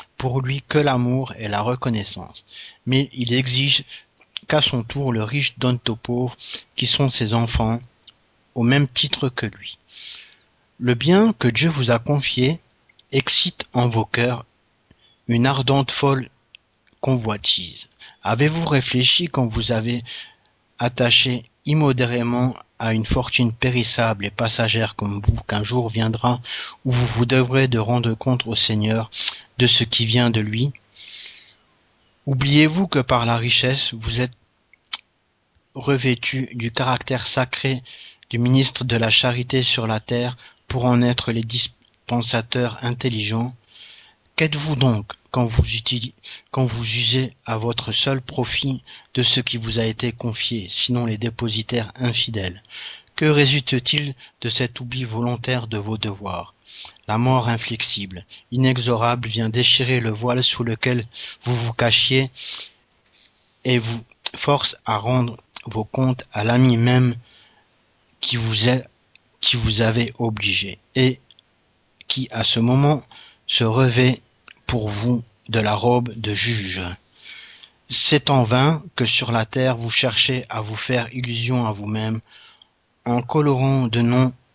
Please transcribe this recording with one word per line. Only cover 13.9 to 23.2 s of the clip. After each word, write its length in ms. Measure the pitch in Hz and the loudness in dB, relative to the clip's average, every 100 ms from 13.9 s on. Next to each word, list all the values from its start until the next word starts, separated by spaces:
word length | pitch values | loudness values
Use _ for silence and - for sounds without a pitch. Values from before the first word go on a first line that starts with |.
| 113 104 | 2 0
cœurs 380 | - 120 120 - _ _ _ _ _ _ _ - | 0 0 -2 -8 _ _ _ _ _ _ _ -2
une 180 | 117 127 | 2 2
ardente, 460 | 127 127 139 127 | 2 2 2 0
folle 380 | - 139 135 - _ _ - _ _ _ _ | 0 0 0 -4 _ _ -20 _ _ _ _
convoitise. 880 | - 127 110 104 - - 87 - - - - _ | 0 0 0 -2 0 0 -2 -12 -14 -18 -20 _
Avez-vous 420 | 95 113 147 165 170 | -2 2 2 0 0
réfléchi 600 | 135 - 123 120 - 170 | 0 2 2 4 2 0
quand 200 | - 117 | -2 -2
vous 240 | 110 110 | -2 0
avez 320 | 113 113 120 120 - - _ _ _ _ - | 0 -2 -4 -6 -14 -16 _ _ _ _ -6
attaché 640 | 123 123 120 - 131 123 117 _ - | -4 0 2 4 2 -2 -8 _ -2
immodérément 920 | 156 143 127 120 120 120 120 127 - - - | 2 4 2 0 0 0 0 0 -2 -14 -6
à 140 | 113 | -2
une 120 | 110 107 | 0 0
fortune 480 | 127 | -2